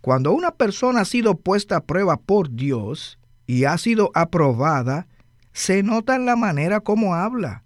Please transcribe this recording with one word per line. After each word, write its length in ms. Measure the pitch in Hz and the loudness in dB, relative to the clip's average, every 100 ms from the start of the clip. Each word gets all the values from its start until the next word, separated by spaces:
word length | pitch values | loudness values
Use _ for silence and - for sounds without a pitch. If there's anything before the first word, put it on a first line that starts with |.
Cuando 320 | - 131 135 | 2 0 2
una 180 | 262 359 | 0 0
persona 500 | - 226 190 254 247 | 0 -2 0 0 0
ha 40 | 185 | 0
sido 300 | 247 220 185 | 0 0 0
puesta 420 | 175 196 202 175 | 0 -2 0 -4
a 80 | - | -2
prueba 320 | 170 196 147 | -2 0 -2
por 360 | - 202 160 | 0 0 0
Dios 640 | 117 139 123 101 151 - - _ _ - | -4 -2 -2 -4 -8 -14 -20 _ _ -4
y 160 | 123 | 0
ha 140 | 131 170 | 2 0
sido 340 | 233 220 202 | 0 2 2
aprobada, 960 | 170 165 170 143 117 147 147 123 143 - _ _ _ _ | 2 0 2 2 2 0 0 -2 -4 -8 _ _ _ _
se 280 | - - 190 | -8 0 0
nota 340 | 196 226 226 262 | 2 0 0 0
en 100 | 247 | 2
la 100 | 240 | 0
manera 460 | 214 143 160 214 | 0 0 0 0
como 340 | 208 214 208 170 | 0 0 2 0
habla. 480 | 196 247 160 95 | -2 -4 -6 -8